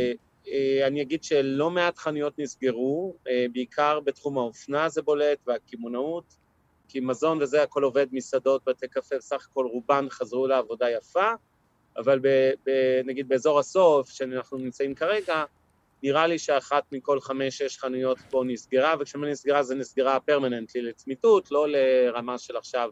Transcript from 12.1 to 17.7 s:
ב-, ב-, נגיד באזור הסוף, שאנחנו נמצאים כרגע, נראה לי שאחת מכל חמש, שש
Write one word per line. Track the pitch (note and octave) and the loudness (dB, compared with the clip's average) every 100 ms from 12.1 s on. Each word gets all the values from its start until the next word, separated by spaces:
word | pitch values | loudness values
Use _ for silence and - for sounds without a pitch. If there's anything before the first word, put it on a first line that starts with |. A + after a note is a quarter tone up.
| C3+ | 2
ב-, | C3+ C3+ C3 C3+ - | 4 4 4 2 0
ב-, | C3+ C3 C3 C3 | 2 2 2 0
נגיד | C3 B2+ | -4 0
באזור | C3 C#3+ D3 | 0 2 2
הסוף, | C3+ F#3+ F3 D3 C3 | 2 4 6 4 0
שאנחנו | - C3 B2+ A#2 C3+ | -6 -6 -6 -8 -8
נמצאים | B2+ - C#3 C3+ | -8 -4 -4 -2
כרגע, | D#3+ G#3+ F3+ D#3+ D3 _ _ _ _ _ | -2 -2 -2 -4 -4 _ _ _ _ _
נראה | C3+ C#3+ E3 | 0 2 2
לי | D#3+ | 0
שאחת | - C#3 - C#3+ - | 0 -2 0 -2 -2
מכל | C#3 C#3+ C#3 | -4 -2 -2
חמש, | - C3+ C3+ - | -2 -4 -4 -4
שש | C#3 | -6